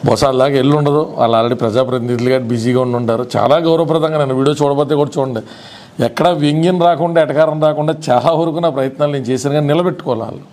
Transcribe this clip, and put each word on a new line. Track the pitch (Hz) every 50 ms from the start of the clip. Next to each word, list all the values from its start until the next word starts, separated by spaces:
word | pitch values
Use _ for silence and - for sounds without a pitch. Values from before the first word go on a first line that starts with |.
| -
బహుశా | - 117 107 151 139 131
అలాగే | 127 127 143 139 135 127
ఎల్లు | 139 147 151
ఉండదు, | 147 143 143 151 156 - - -
వాళ్ళు | 123 113 117 113
already | 113 120 127 120 120
ప్రజాప్రతినిధులు | 113 104 123 131 123 123 127 117 120 123 117 120 127
కాబట్టి | 131 131 123 113 120
బిజీగా | 117 113 123 123 127 127
ఉండి | 123 120 120
ఉంటారు. | 120 113 117 113 123 123 -
చాలా | 107 107 127 139 165 170 165
గౌరవప్రదంగా, | 165 165 165 151 160 165 156 160 156 151
నన్ను | 147 135 131 131
వీడియో | 131 143 151 147
చూడబోతే | 147 143 139 139 147 139 151 143
కూడా | 147 135 - 143
చూడండి, | 135 131 123 110 104 - - - - - - - - - - - 135 117
ఎక్కడ | 113 - 156 175 175 151 147
వ్యంగ్యం | 147 147 156 160 180 185 185 170 175
రాకుండా, | 170 139 165 170 170 165 156
ఎటకారం | 147 147 147 160 156 156 156 151 151
రాకుండా | 151 151 151 156 160 156 - -
చాలా | 123 123 120 156 165 156
వరకు | 165 170 151 165 170
నా | 165 139 135
ప్రయత్నాలు | 131 135 135 - 147 147 143 139
నేను | 127 113
చేశాను, | 131 127 123 143 143 151
కానీ | 151 143
నిలబెట్టుకోవాలి | 147 165 180 180 160 - - 151 123 110 113
వాళ్ళు. | 110 - - - -